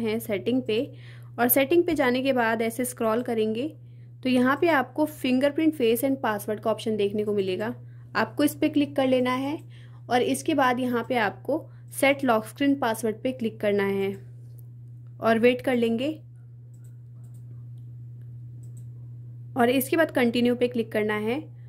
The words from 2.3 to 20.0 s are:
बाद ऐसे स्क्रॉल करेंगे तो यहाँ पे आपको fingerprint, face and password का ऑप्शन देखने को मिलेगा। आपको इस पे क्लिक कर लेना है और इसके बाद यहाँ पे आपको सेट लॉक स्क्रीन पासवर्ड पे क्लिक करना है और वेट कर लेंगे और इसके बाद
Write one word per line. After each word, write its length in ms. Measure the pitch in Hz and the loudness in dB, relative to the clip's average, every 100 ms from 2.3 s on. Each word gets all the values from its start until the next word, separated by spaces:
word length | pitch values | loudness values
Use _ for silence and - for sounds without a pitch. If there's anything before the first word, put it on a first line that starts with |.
बाद 300 | 247 226 226 | 2 2 2
ऐसे 220 | 226 226 | 0 -2
स्क्रॉल 380 | 247 - 226 220 | -4 -2 0 0
करेंगे 440 | 240 226 220 220 302 - - - - - | 0 0 0 -2 -4 -8 -18 -20 -20 -6
तो 60 | 262 | 0
यहाँ 280 | 254 254 277 | 4 4 4
पे 80 | 349 | 4
आपको 380 | 294 247 - 302 | 4 2 0 -2
fingerprint, 680 | - 262 254 285 285 320 | 0 0 2 2 2 2
face 300 | 311 233 233 | 2 2 2
and 120 | 269 262 | 2 0
password 420 | 233 208 214 214 | 0 -2 -2 -2
का 100 | 220 | -2
ऑप्शन 260 | 220 226 214 | -2 0 0
देखने 280 | 202 208 | 0 0
को 80 | 214 | 0
मिलेगा। 400 | 208 190 185 214 240 - - - | 0 0 -2 -4 -6 -12 -18 -6
आपको 300 | - 226 - | -2 -2 2
इस 100 | 294 | 0
पे 140 | - 302 | 2 0
क्लिक 280 | 302 285 - | 2 0 2
कर 100 | 262 | 2
लेना 280 | 254 254 | 2 2
है 240 | 254 269 320 - - - - - | 0 -2 -6 -8 -18 -20 -14 -2
और 120 | 247 | 0
इसके 300 | 240 269 - | 2 0 0
बाद 260 | 294 254 247 | 2 4 2
यहाँ 240 | 247 240 226 | 0 0 0
पे 80 | 247 | 2
आपको 440 | 202 - - 302 - - - | 0 -2 -2 -4 -4 -16 -14
सेट 320 | - 277 277 | 2 4 4
लॉक 220 | 269 220 220 | 4 2 0
स्क्रीन 280 | - 277 277 | 0 2 4
पासवर्ड 460 | 247 226 226 214 | 2 0 -2 -2
पे 100 | 262 | -4
क्लिक 260 | 254 226 220 | -2 -4 -2
करना 240 | 208 202 | 2 2
है 280 | 196 196 196 196 - - - - - - - - - - | 2 0 -2 -4 -10 -18 -18 -18 -18 -18 -18 -18 -18 -2
और 180 | 226 226 | 2 6
वेट 240 | 240 247 | 6 4
कर 140 | - 247 | 2 2
लेंगे 360 | 226 226 277 311 - - - - - - - - - - - - - - - - - - - - - - - - - - - - - - - - - - | 2 2 0 -4 -10 -20 -20 -20 -20 -20 -20 -18 -18 -18 -18 -16 -16 -14 -14 -14 -14 -14 -14 -14 -14 -14 -14 -14 -14 -14 -14 -14 -14 -14 -14 -14 -6 2
और 140 | 240 | 4
इसके 260 | 269 254 | 4 2
बाद 140 | 330 | 2